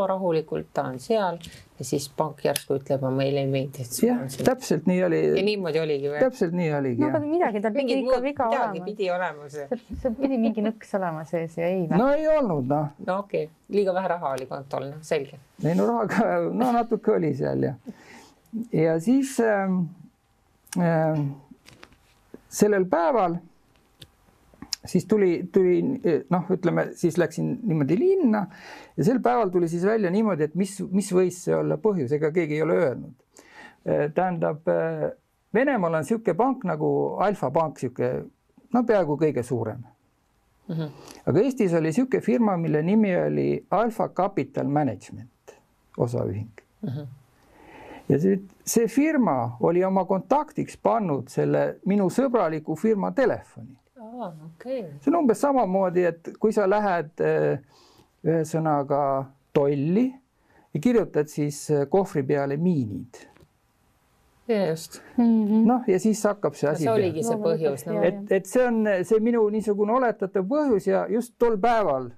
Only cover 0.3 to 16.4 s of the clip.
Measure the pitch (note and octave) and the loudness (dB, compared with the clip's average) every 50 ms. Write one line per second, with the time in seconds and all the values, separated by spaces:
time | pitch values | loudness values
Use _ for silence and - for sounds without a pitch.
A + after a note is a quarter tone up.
0.3 | D#3+ D#3+ D#3 - D#3 D3+ D#3 - - D#3 C#3 C3 B2+ B2 - - A3+ A3 G3 F3+ | 0 0 -2 -2 -6 -8 -8 -6 -6 -6 -6 -6 -8 -8 -4 -2 -2 0 0 -2
1.3 | E3+ E3+ - - - - - _ _ - C#3+ - - C#3 - - - - D#3 D#3 | -4 -6 -12 -16 -20 -20 -20 _ _ -14 -6 -4 -4 -4 -4 -4 -4 -4 -4 -4
2.3 | D3+ - - D3 C#3+ - - - C#3 C3+ C#3 - C#3+ C3+ C3+ C3 C3 C3+ C3+ C#3 | -4 -4 -2 -2 -2 -2 -2 -2 -4 -4 -2 -2 -2 -2 0 0 0 0 0 0
3.3 | C#3+ C#3 C#3 C3+ C3+ C3+ C3 C#3+ - C#3 B2 - - - - A#3+ B3 A#3+ C#3 C3+ | 0 0 0 0 -2 -2 -4 -4 -8 -10 -10 -10 -2 0 2 2 2 0 -4 -6
4.3 | - - - A#3+ C4 B3+ - - F3 D#3 D#3+ F3 F3+ F3+ F#3 F3 E3 D#3 D#3+ D3+ | -6 0 0 0 0 0 -2 -2 -2 0 2 2 2 2 2 2 2 2 2 2
5.3 | D3+ E3+ F#3+ G#3 G#3 G3+ F#3 E3 D3 D#3+ D#3+ D#3 D3 C#3 C#3 C#3+ D3 D3 C3 B2+ | 2 2 0 0 -2 -2 -4 -2 -2 -2 -2 -2 -2 -2 -2 -4 -2 0 0 0
6.3 | B2+ - G3 E3+ E3+ F3+ F3 D#3 D3+ C#3+ C3+ C3 A#2+ A#2 D4 D4+ - D#4 D4 D4 | 0 -2 -2 -2 0 0 0 0 0 0 0 0 0 0 0 0 0 -2 -2 -2
7.3 | D#4+ F4 F4 B3+ G3+ G#3 G3+ A3+ G#3 C#4+ C#4 A#3+ A#3+ C4+ A#3+ B3+ C4 B3 B3 C#4+ | 0 0 0 0 -2 -2 -2 -2 -2 -2 -2 0 0 0 0 0 0 0 0 -2
8.3 | C#4+ D4 B3+ A3+ A#3 C4 B3 G#3+ G3 F#3 F3+ F#3 G#3+ G#3+ G3 F3+ F3 F3+ F#3 E3 | -2 -2 -2 0 0 0 -2 -2 -4 -6 -8 -10 -6 -4 -4 -2 -2 -2 -4 -6
9.3 | D3+ D3 D3 C#3+ C#3 D3+ C#3+ C#3+ B3 A#3+ - - - - - B3+ A3 C4 C4+ C4+ | -6 -10 -14 -12 -12 -12 -8 -8 -8 -8 -8 -12 -10 -6 -6 -6 -4 -2 -2 -2
10.3 | C4+ A#3 A3+ A3+ A3 A3 G#3 A3 A3 - - - - G3 F#3 E3+ D#3+ D#3 D#3+ - | 0 0 0 0 -2 -2 -2 -4 -4 -6 -8 -8 -6 -4 -4 -4 -6 -8 -8 -6
11.3 | - E3+ E3 E3 E3 E3 E3+ F3 F#3 F#3 F3 D#3 D#3+ F3+ B3 C#4 C#4+ D4+ D#4 D#4 | -4 -4 -4 -6 -6 -4 -2 -2 -2 -2 0 0 2 2 4 4 2 2 2 2
12.3 | D#4 D4+ C4+ G3+ E3 C#3+ B2 B2+ C#3+ D3+ D3+ D3 - - - - F#3 G3 G3 - | 2 2 2 0 0 -2 0 0 0 0 -2 -4 -8 -8 -6 -6 -4 -4 -6 -4
13.3 | - D#3+ D3+ D#3 - _ _ - G3 G3+ G3+ F#3+ F3+ F#3 F#3+ F3 E3+ F3 E3 C#3 | -6 -6 -6 -6 -10 _ _ -4 -2 0 0 2 0 0 -2 -2 -2 -2 -2 -4
14.3 | C3+ C3 C3 C3 D3+ C#3+ C3+ C#3 - C3+ C3 C#3 D3 D#3 D#3 - E3 D3+ C3+ - | -4 -6 -6 -8 -10 -12 -10 -8 -8 -8 -8 -8 -10 -14 -6 -4 -2 -2 -2 -6
15.3 | - - - _ _ - D#3+ D3+ F3 F#3 G3+ A3 A#3 A#3 A3 E3 - G3+ A3 F#3 | -12 -18 -20 _ _ -4 -2 0 2 2 2 2 2 0 -2 0 0 2 2 2
16.3 | F3 F3 | 2 0